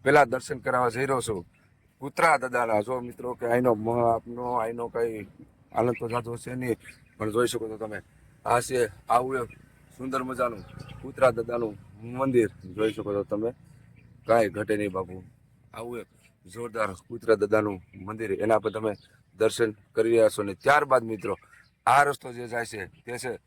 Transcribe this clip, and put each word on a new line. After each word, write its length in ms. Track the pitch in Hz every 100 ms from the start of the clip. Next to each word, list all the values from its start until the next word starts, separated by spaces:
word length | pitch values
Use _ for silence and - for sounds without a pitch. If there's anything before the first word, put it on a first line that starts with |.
પહેલા 220 | 131 147 131
દર્શન 320 | 127 - 131
કરાવવા 360 | 107 123 123
જઈ 120 | 110 135
રહ્યો 160 | 131
છું 200 | 117 98 85 _ _ _ _ _
કૂતરા 340 | 139 - 165 156
દાદાના. 440 | 127 123 117 107
જો 180 | 104 127
મિત્રો 340 | 120 - 123
કે 120 | 120 120
અહીંનો 260 | 120 127
મ-, 300 | 107 110 120
આપનો 400 | 117 113 120 120 123 123
અહીંનો 240 | 113 120 117
કંઈ 340 | 117 117 110 104 - - _ _
આનંદ 240 | - 120 117
તો 100 | 117
જાતો 280 | 120 113 120
છે 160 | -
નહીં, 220 | 127 127 110 - - _
પણ 180 | - 107
જોઈ 160 | 107 120
શકો 180 | 120 110
છો 80 | 107
તમે, 200 | 110 101 - _ - _
આ 160 | 104 120
છે 180 | - 127 110 - -
આવું 260 | 117 131 131
એક 140 | 117 - - _ _ -
સુંદર 260 | 131 131
મજાનું 380 | 127 127 123 104 92 - - -
કૂતરા 340 | 131 127 131
દાદાનું 420 | 117 117 120 113 98 - 101
મંદિર. 480 | 117 127 135 123 104 - 92 90
જોઈ 160 | 110
શકો 180 | 107 101
છો 100 | 101
તમે, 260 | 98 104 113 - - - - - - - -
કાંઈ 280 | 117 104 98
ઘટે 180 | 107 107
નહીં 160 | 104
બાપુ. 300 | 92 90 92 92 _ _ _ _
આવું 260 | - 117 120
એક 80 | 95 _ _ _ 90
જોરદાર 440 | 107 120 113 104 92 _
કૂતરા 320 | 120 113 107
દાદાનું 380 | 104 107 104 95 - 95
મંદિર, 260 | 95 110 110 95
એના 180 | 107 110
પર 100 | 107
તમે 220 | 107 110 101 _ _ _ -
દર્શન 320 | 110 - 113 107 _
કરી 200 | - 113
રહ્યા 220 | 117 110
છો. 80 | -
ને 100 | 101
ત્યારબાદ 480 | 95 131 147 143 131
મિત્રો, 300 | 113 107 95 95 _ - _ _ -
આ 180 | 131
રસ્તો 240 | 143 139 131
જે 120 | 120 120
જાય 180 | 120 226
છે 140 | 110 90 _
તે 100 | - 120
છે 140 | 123 101